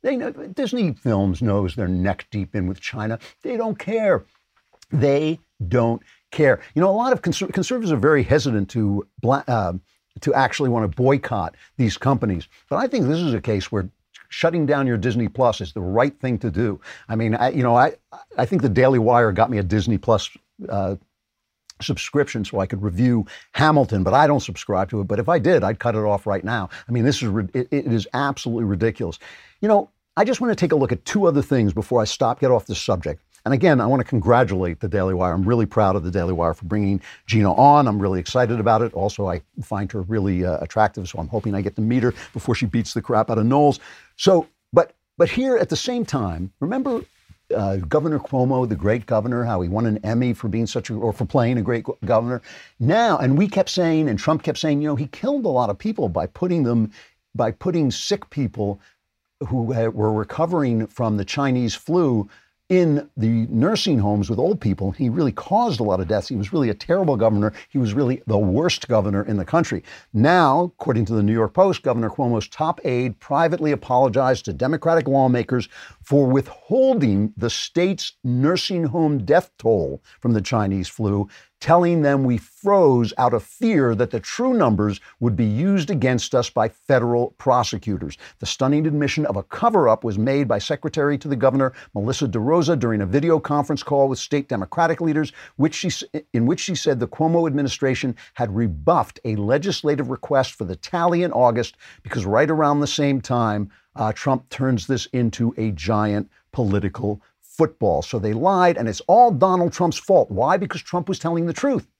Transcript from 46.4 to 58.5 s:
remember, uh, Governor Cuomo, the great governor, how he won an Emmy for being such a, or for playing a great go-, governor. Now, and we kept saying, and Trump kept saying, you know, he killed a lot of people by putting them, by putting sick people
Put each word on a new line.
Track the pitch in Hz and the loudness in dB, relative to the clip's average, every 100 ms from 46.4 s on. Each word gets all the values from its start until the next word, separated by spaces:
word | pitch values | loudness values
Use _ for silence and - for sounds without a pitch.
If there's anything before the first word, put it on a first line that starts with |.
| 92 _ | -8 _
remember, | 147 254 262 233 - _ _ - _ | -4 -4 -2 -4 -6 _ _ -20 _
uh, | - 98 98 | -2 -2 -2
Governor | 85 151 156 151 | 0 0 0 -4
Cuomo, | - 135 127 131 127 | -4 0 0 0 0
the | 95 | -2
great | 92 117 - | 0 -2 0
governor, | 113 110 123 | -2 0 -2
how | 117 98 | -2 -2
he | 87 | -2
won | 101 113 | -2 0
an | 107 107 | -2 -2
Emmy | 117 123 | 0 0
for | 113 113 | -2 -4
being | 113 113 | -4 -2
such | 123 - | -4 -6
a, | 110 | -4
or | 110 | -4
for | 104 101 | -4 -2
playing | 143 117 123 | 0 2 0
a | |
great | 98 117 | -2 -4
go-, | 113 - - | -4 -8 0
governor. | 110 117 123 - - - _ | 0 0 -6 -10 -20 -20 _
Now, | 113 196 233 160 | 0 2 2 2
and | 131 139 | 2 2
we | 202 | 2
kept | 202 185 | 0 -2
saying, | - 170 160 156 | 0 2 2 2
and | 104 | 0
Trump | - 156 | 0 -2
kept | - - | -2 -4
saying, | 160 143 | -2 0
you | 151 | 0
know, | 143 | -4
he | 143 | -6
killed | - 254 285 | -6 -4 -2
a | 214 | 0
lot | 127 117 | 0 0
of | 101 | -2
people | 214 220 123 | -4 -2 -2
by | 85 85 | -2 -4
putting | - 185 170 | -4 -2 0
them, | 127 117 107 - - _ _ - | 2 2 0 -4 -20 _ _ -4
by | 113 | -2
putting | - 185 170 143 | -2 -4 0 -2
sick | 107 - 202 - | -2 -4 -6 -6
people | - 123 | -6 -6